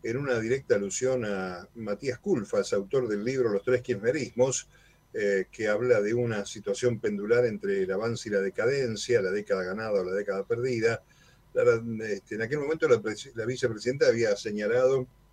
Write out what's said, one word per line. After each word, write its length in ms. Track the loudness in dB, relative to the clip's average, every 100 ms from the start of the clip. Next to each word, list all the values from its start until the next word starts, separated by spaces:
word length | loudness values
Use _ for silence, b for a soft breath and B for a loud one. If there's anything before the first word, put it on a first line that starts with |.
en 140 | -4 -4
una 240 | 0 0
directa 360 | 0 -2 2 0
alusión 500 | 2 -2 0 0 -2
a 420 | -4 -4 -8 -14
Matías 440 | -12 -6 -4 -4 -4
Culfas, 520 | -2 -2 0 -2 0
autor 340 | -2 0 -2 0
del 160 | -2
libro 280 | -2 0 0
Los 140 | 0
Tres 180 | 2 0
Kirchnerismos, 840 | 0 -2 0 0 -4 0 0 0 -8 b b b _
eh, 320 | -2 2 0 -2
que 160 | -4 -2
habla 320 | 0 2 2
de 140 | 2
una 320 | 0 0 -4 -6
situación 540 | -8 -6 0 0 0
pendular 440 | -4 -4 2 2
entre 380 | 2 -2 -2 -2
el 100 | 0
avance 380 | -2 -2 -4 -2
y 20 |
la 80 | -2
decadencia, 800 | -2 0 0 0 -2 -4 0 2
la 100 | 2
década 320 | -2 -2 -2
ganada 380 | -2 -4 -2 0
o 40 |
la 100 | 0
década 320 | -2 -2 -4 -2
perdida. 560 | -2 0 2 2 0 b b b b _
La, 280 | 4 4 4 0 -6
este, 300 | -4 -6 _
en 80 | -6
aquel 160 | -2 -2
momento 280 | -2 0 4
la 140 | 4
pres-, 320 | 4 -6 -10
la 120 | -6 -4
vicepresidenta 600 | -2 -2 -2 -4 4 4
había 300 | 4 2 0
señalado 720 | -2 -4 0 2 4 2 -2 _ _